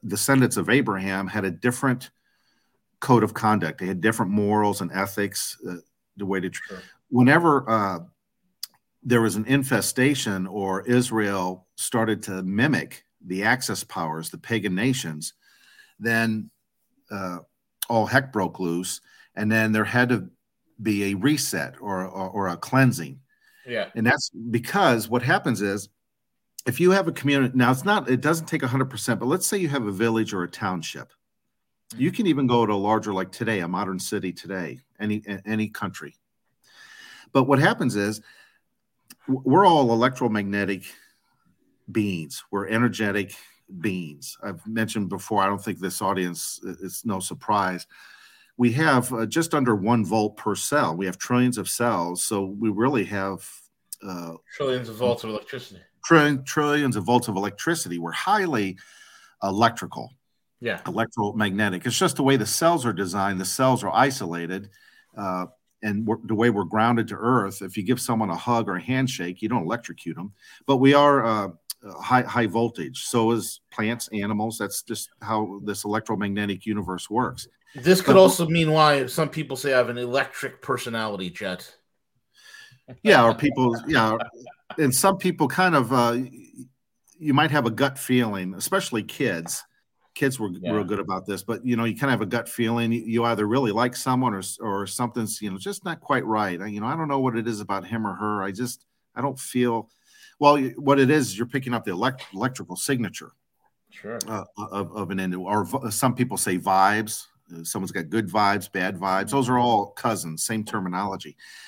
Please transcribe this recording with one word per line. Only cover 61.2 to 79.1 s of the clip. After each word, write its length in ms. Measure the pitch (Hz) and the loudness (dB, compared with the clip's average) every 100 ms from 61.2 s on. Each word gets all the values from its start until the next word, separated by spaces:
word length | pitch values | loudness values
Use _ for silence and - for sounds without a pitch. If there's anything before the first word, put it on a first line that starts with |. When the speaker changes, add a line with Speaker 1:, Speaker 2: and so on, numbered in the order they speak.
| 104 110 104 98 104 90 123 | -2 0 0 2 0 -2 -2
Speaker 1:
It's 120 | - | 0
just 160 | 185 - | 0 2
the 80 | |
way 140 | 139 135 | 4 4
the 80 | 135 | 2
cells 400 | - 165 170 120 | 2 2 2 0
are 80 | |
designed. 480 | 90 95 98 98 92 | -2 -2 -2 -2 -2
The 40 | 92 | -4
cells 380 | - 131 117 | 2 2 2
are 80 | 92 | 2
isolated, 760 | 78 139 131 87 85 85 95 101 _ _ _ _ - | 2 2 2 -6 -6 -6 -8 -10 _ _ _ _ -8
uh, 300 | 101 90 90 _ _ _ | -4 -4 -6 _ _ _
and 240 | 107 104 110 | -4 -2 -2
we're, 100 | 110 | -2
the 100 | 101 | -2
way 160 | 110 120 | 2 4
we're 140 | 101 | 2
grounded 460 | 85 107 117 117 - | 0 2 4 4 0
to 60 | 101 | -2
earth. 460 | 117 127 98 - | 2 2 2 -4
If 140 | 95 107 | -10 -6
you 80 | |
give 160 | 95 127 | -2 -2
someone 300 | - 113 104 | 0 0 0
a 60 | 80 | -2
hug 340 | - 120 98 | 0 0 0
or 60 | 90 | -4
a 40 | |
handshake, 600 | 117 131 131 - 87 92 | -2 0 0 -2 -6 -6
you 80 | 107 | -4
don't 140 | 120 | -2
electrocute 540 | 85 - - 80 85 78 | -2 -6 -8 -14 -10 -10
'em. 140 | 101 - - - - | -12 -16 -20 -10 0
But 120 | 131 | 4
we 160 | 135 | 8
are, 320 | 143 147 139 113 | 8 8 6 4
uh, 240 | 107 98 82 - - 104 | 0 -2 -8 -16 -16 -14
uh, 160 | 78 | -10
high, 200 | - 127 | 2 2
high 240 | - 120 110 | 2 0 2
voltage. 560 | 113 117 117 120 131 | 2 0 -2 -10 -8
So 280 | - 120 113 | -2 2 2
is 280 | 117 92 - _ | 2 -2 -10 _
plants, 380 | - 110 120 - | -4 -4 -4 -6
animals. 440 | 107 101 107 110 110 | -6 -4 -2 -4 -4
That's 240 | 101 - | -6 -6
just 280 | - 110 - _ | -8 -10 -10 _
how 380 | 110 110 104 101 101 | -4 -2 -4 -6 -8
this 180 | 98 | -6
electromagnetic 800 | 104 107 - 101 101 101 101 95 107 | -4 -4 -4 -4 -2 -2 -2 -4 -4
universe 440 | 104 87 90 - | -4 -4 -6 -4
works. 380 | 110 113 - - _ _ 135 | -2 -2 -4 -16 _ _ -2
Speaker 2:
This 240 | 135 185 | 4 4
could 120 | - | 8
Speaker 1:
But 80 | 190 | 10
Speaker 2:
also 260 | 185 - 165 | 10 8 2
mean 240 | 165 156 | 2 4
why 340 | 156 151 139 | 6 6 4
some 220 | 127 | 0